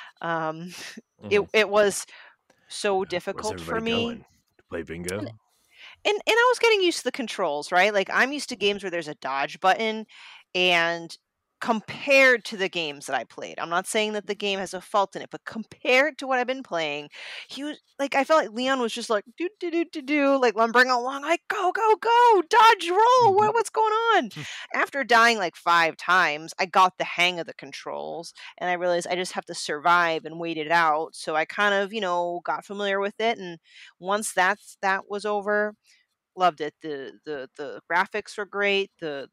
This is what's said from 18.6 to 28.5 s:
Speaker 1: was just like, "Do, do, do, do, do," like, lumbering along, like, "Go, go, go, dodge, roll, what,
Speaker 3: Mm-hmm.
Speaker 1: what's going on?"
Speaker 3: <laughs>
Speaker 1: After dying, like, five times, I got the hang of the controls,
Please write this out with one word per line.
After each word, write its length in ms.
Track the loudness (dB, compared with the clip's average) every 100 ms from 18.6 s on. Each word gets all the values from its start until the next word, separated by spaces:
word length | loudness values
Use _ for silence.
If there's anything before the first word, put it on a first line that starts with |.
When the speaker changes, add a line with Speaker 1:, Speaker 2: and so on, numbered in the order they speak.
| 0 0
Speaker 1:
was 100 | -2
just 200 | -4 -2
like, 140 | -2 -2 -8
"Do, 100 | -8 -6
do, 100 | -4
do, 160 | -2 -4
do, 160 | -6
do," 400 | -2 2 2 4
like, 140 | 2 2
lumbering 340 | 4 4 4
along, 320 | 2 -2 -4
like, 200 | -2 -2 -2
"Go, 220 | -2 0
go, 240 | 2 2 2
go, 400 | 4 6 6 6 4
dodge, 400 | 6 6 6 2
roll, 460 | 4 6 6 6 6
what, 140 | 4
Speaker 3:
Mm-hmm. 40 |
Speaker 1:
what's 160 | 2 0
going 240 | 0 2
on?" 380 | 2 2 2 0 -6 -12
Speaker 3:
<laughs> 200 | -12 -6
Speaker 1:
After 300 | -4 -2 -2
dying, 340 | 2 4 6 4
like, 180 | -2 -2
five 420 | 2 4 2 0
times, 540 | 2 4 4 0 -6 -6
I 80 | 0
got 320 | 4 4 2
the 60 |
hang 360 | -6 0 0 0
of 60 | -8
the 80 |
controls, 800 | -12 -16 -14 -10 -10 -8 -10 -14 -18 -18